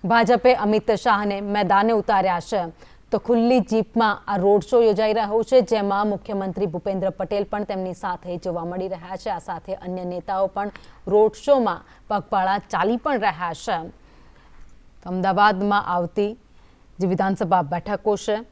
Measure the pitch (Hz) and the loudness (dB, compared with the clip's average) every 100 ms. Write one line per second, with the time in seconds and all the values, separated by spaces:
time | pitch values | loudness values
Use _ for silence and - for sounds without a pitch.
0 | 180 233 226 240 254 254 208 214 214 208 | 2 2 4 4 6 4 4 0 2 0
1 | 247 208 208 196 202 208 190 196 214 226 | 2 0 0 -4 -4 -2 2 4 4 2
2 | 196 202 190 175 - 208 170 - - - | 2 2 2 -2 -4 -4 -4 -10 -20 -20
3 | _ 214 - 233 233 254 196 220 214 226 | _ -4 0 2 4 2 2 -2 0 0
4 | 220 208 - 202 190 202 - 247 233 202 | 0 -2 -4 0 4 2 4 4 4 2
5 | 220 214 208 220 220 254 202 220 202 196 | 0 0 0 -2 4 2 4 0 0 0
6 | 214 202 - 202 190 175 196 170 202 190 | -2 -4 -6 -6 -6 -4 -4 -4 -4 -2
7 | 190 180 185 208 202 208 208 190 185 175 | -4 -4 -6 -4 -4 -6 -6 -6 -6 -8
8 | 202 180 180 175 180 170 170 180 185 180 | -8 -8 -8 -8 -6 -6 -6 -6 -8 -8
9 | 170 190 226 180 - 170 - - 180 185 | -12 -10 -8 -8 -8 -12 -10 -10 -8 -8
10 | 180 180 175 190 196 202 202 - - - | -8 -10 -6 -2 -2 -2 -8 -10 -20 -16
11 | - 208 214 214 - 277 214 170 - - | 0 4 4 2 2 4 4 -4 -12 -20
12 | - 208 - 202 185 202 - 185 185 233 | -6 -6 -2 -2 0 -2 -2 -2 0 0
13 | 311 277 208 156 175 160 - - - - | -2 0 0 -2 -8 -8 -4 -4 -6 -16
14 | - - - - - - - - - - | -20 -20 -20 -20 -20 -20 -20 -20 -20 -18
15 | - 185 185 185 208 190 202 202 - 180 | -8 -2 0 4 4 4 2 0 0 -2
16 | 175 - 208 226 _ - - _ - - | -2 -2 -2 -4 _ -20 -20 _ -20 -4
17 | 180 185 190 196 170 180 147 175 185 202 | -2 0 0 0 0 0 0 -6 -4 -4
18 | 214 202 - 214 233 | -2 -2 -2 -4 -4